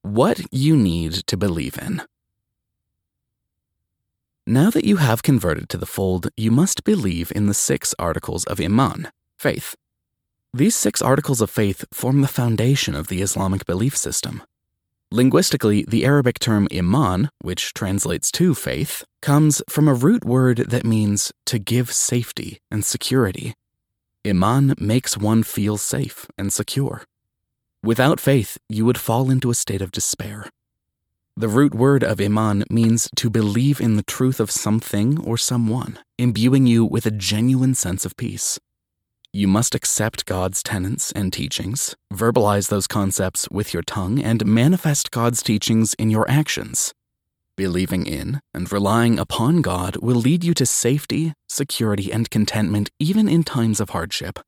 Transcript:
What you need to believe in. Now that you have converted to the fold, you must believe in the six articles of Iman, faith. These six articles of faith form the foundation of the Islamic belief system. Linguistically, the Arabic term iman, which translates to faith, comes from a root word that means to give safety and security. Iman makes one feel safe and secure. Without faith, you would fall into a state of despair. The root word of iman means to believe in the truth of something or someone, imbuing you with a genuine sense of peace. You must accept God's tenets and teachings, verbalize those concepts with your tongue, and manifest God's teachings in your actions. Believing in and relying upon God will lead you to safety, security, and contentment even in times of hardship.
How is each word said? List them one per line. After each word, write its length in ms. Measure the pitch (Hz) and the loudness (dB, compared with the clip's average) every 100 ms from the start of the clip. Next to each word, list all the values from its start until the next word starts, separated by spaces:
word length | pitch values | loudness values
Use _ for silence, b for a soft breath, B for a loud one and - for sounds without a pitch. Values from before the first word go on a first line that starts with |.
What 360 | 101 107 175 - - | -2 2 2 2 -2
you 260 | 131 143 156 | 0 4 4
need 360 | 98 85 80 85 | 4 2 -2 -4
to 100 | - | -4
believe 440 | 95 101 82 65 - | -2 0 -2 -4 -6
in. 240 | - - - _ _ _ _ _ _ _ _ _ _ _ _ _ _ _ _ _ _ _ _ _ _ _ | -6 -6 -8 _ _ _ _ _ _ _ _ _ _ _ _ _ _ _ _ _ _ _ _ _ _ _
Now 240 | - 123 185 | 0 4 4
that 160 | 311 | 4
you 120 | - 196 | 2 4
have 260 | 135 113 | 4 4
converted 440 | - 127 90 80 80 | 4 2 2 -2 -4
to 100 | 87 | -8
the 80 | 85 | -6
fold, 420 | - 98 92 82 - | -2 -2 -2 -4 -2
you 140 | 110 | 2
must 320 | 120 190 - | 4 2 0
believe 480 | - 208 101 85 82 | 0 0 0 -2 -4
in 120 | 101 101 | 0 0
the 80 | |
six 400 | 101 - 67 - - | 0 -2 -2 -2 -2
articles 460 | 85 - - 85 | -2 -2 -4 -6
of 180 | - - | -4 -2
Iman, 480 | 82 110 131 - - _ _ _ | 2 2 2 -2 -12 _ _ _
faith. 340 | - - - - _ _ _ _ _ _ _ | -4 -4 -8 -18 _ _ _ _ _ _ _
These 220 | 123 190 | 0 2
six 260 | - - - | 2 -2 0
articles 400 | 120 135 - 123 | 2 2 2 0
of 80 | 104 | 0
faith 360 | - 104 95 - | 0 0 -2 -10
form 300 | - 123 139 | -6 0 2
the 60 | 139 | 2
foundation 680 | - 120 110 120 139 - | 0 0 2 2 2 0
of 140 | 71 - | -4 -4
the 160 | 92 | -4
Islamic 420 | 98 104 95 95 | -2 -2 -2 -2
belief 320 | - 90 127 - | -2 -2 -2 -2
system. 460 | - - - 107 - _ _ _ _ _ _ | -4 -6 -6 -10 -14 _ _ _ _ _ _
Linguistically, 720 | 113 131 123 185 143 107 104 - | 2 4 4 2 0 2 2 0
the 180 | 113 | 0
Arabic 320 | 131 143 123 - | 4 4 2 0
term 300 | - 107 98 | 0 2 2
iman, 600 | 92 87 127 110 92 143 _ | 0 2 2 2 0 -2 _
which 320 | - 90 - | -8 -6 -8
translates 580 | - 98 98 - 87 - | -6 -4 -4 -4 -4 -4
to 200 | - 180 | 0 2
faith, 500 | 131 - 65 - - - _ | 2 -2 -4 -4 -8 -14 _
comes 400 | - 147 156 139 - | 0 4 4 2 -2
from 200 | - 151 | 2 2
a 80 | |
root 280 | 123 143 233 | 4 4 2
word 340 | - 127 127 117 - | 2 2 4 2 0
that 160 | 120 | 0
means 460 | 117 110 104 104 - - - | 0 2 2 0 -4 -8 -6
to 100 | 117 | -6
give 340 | 95 120 120 | -2 -2 0
safety 680 | - - 120 113 - - 107 _ | -4 -2 -2 -4 -10 -12 -12 _
and 160 | 110 | -6
security. 680 | - - - 131 107 90 - - _ _ _ _ _ _ | -4 -6 0 2 2 -2 -12 -12 _ _ _ _ _ _
Iman 520 | 110 92 98 131 139 - | 0 2 4 4 2 0
makes 400 | 101 123 - 104 | 0 0 -2 -2
one 240 | 104 113 | 2 2
feel 360 | 110 - 104 104 | 0 -2 -2 -2
safe 500 | - 135 - - - - | -4 -4 -6 -10 -18 -8
and 160 | 98 | -6
secure. 520 | - - 135 139 - - _ _ _ _ _ _ _ | -4 -4 -4 -4 -6 -14 _ _ _ _ _ _ _
Without 360 | 107 117 135 - | -2 2 4 4
faith, 380 | - 135 98 - _ | 2 2 0 -12 _
you 160 | 107 | 0
would 140 | 113 123 | 0 0
fall 320 | - 117 131 | 0 0 2
into 220 | 131 123 | 0 0
a 20 | |
state 260 | 120 - 98 | -2 -2 -4
of 120 | 95 | -4
despair. 580 | - - - 101 104 101 _ _ _ _ _ _ _ _ - | -4 -6 -6 -8 -10 -16 _ _ _ _ _ _ _ _ -6
The 100 | 110 | 0
root 280 | 113 143 | 4 4
word 280 | 110 131 139 | 4 4 4
of 160 | - 95 | 2 0
iman 440 | 101 107 107 101 - | 0 2 2 0 0
means 400 | 113 113 113 - - | 2 4 2 -2 -2
to 120 | 120 | 0
believe 500 | 110 107 107 139 139 | 2 2 2 2 2
in 160 | 117 | 2
the 60 | 104 | 0
truth 380 | - - 131 127 | -2 0 0 2
of 100 | 107 | -2
something 680 | - 107 110 - 104 113 156 | -2 0 -2 0 0 0 0
or 180 | - 117 | -2 -4
someone, 640 | - 123 113 120 - - _ - | -2 0 0 -2 -6 -14 _ -2
imbuing 480 | 123 104 120 135 | 0 2 4 6
you 180 | 127 113 | 6 6
with 220 | 113 117 | 4 0
a 60 | 113 | -2
genuine 640 | 107 95 107 123 131 131 | -2 -2 0 2 2 2
sense 280 | 127 90 92 | 0 -2 -4
of 140 | - - | -6 -8
peace. 420 | 120 101 - - _ _ _ _ _ _ _ | -8 -6 -6 -6 _ _ _ _ _ _ _
You 160 | 98 98 | 0 2
must 280 | 101 117 | 4 2
accept 500 | - - - 107 - | -2 -2 -2 -2 -4
God's 380 | - 95 92 95 | -6 -2 -2 -4
tenets 480 | - 101 95 - - | -4 -4 -4 -4 -6
and 200 | - 95 | -4 -4
teachings, 640 | - - - 92 131 - - _ | -4 -6 -6 -6 -6 -6 -10 _
verbalize 580 | 95 117 120 104 101 95 | 0 2 4 4 2 0
those 180 | 104 - | -2 -2
concepts 600 | 110 98 - 92 - - | -2 -2 -2 -4 -4 -6
with 200 | - 107 | -6 -4
your 120 | 85 | -6
tongue, 360 | 82 - 92 131 | -6 -6 -2 -2
and 240 | 113 117 107 | 0 0 2
manifest 640 | 113 135 185 160 143 - | 4 4 2 2 -2 -2
God's 320 | 120 117 117 | 0 0 0
teachings 500 | - 107 - 113 110 | 0 0 2 2 2
in 160 | - 110 | 0 0
your 180 | 110 - | 2 2
actions. 640 | 139 151 - 113 123 - _ _ _ _ _ _ | 2 2 -4 -6 -6 -6 _ _ _ _ _ _
Believing 520 | - 95 90 92 92 - | -6 -2 -2 -2 -2 -4
in 340 | 76 - 143 _ | -6 -4 -6 _
and 200 | - 90 | -10 -4
relying 480 | 101 98 113 117 107 | 0 2 4 4 2
upon 420 | 98 - 120 170 | -2 -2 2 2
God 360 | 95 90 92 - | 0 -2 -4 -4
will 180 | 117 | 0
lead 280 | 123 120 175 | 2 2 2
you 120 | 170 | 0
to 100 | 170 | 0
safety, 680 | 127 - 117 143 - 110 160 - - | 0 0 0 0 -2 -4 -4 -6 -10
security, 640 | - 143 - 110 101 95 | -6 -6 -2 0 0 -2
and 200 | 113 113 | -4 0
contentment 580 | 110 104 110 95 104 104 _ | 0 0 0 0 0 -2 _
even 320 | 151 208 214 | 0 2 4
in 140 | 170 | 2
times 360 | 156 131 113 104 | 2 0 0 0
of 120 | 104 | -2
hardship. 480 | 87 82 - 85 - | -4 -6 -6 -8 -12